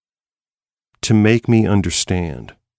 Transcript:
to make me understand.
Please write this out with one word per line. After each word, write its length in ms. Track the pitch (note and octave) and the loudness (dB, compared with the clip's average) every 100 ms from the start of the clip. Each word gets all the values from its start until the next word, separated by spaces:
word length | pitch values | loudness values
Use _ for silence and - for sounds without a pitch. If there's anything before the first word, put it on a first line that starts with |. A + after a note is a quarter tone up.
| _ _ _ _ _ _ _ _ _ _ | _ _ _ _ _ _ _ _ _ _
to 120 | - | 0
make 340 | A2 G#2+ A#2 - | 2 4 2 2
me 180 | A2+ G#2 | 2 2
understand. 880 | G2+ F2 - - F#2 E2+ B1 G1+ - _ | 0 0 -4 -4 -4 -6 -10 -16 -20 _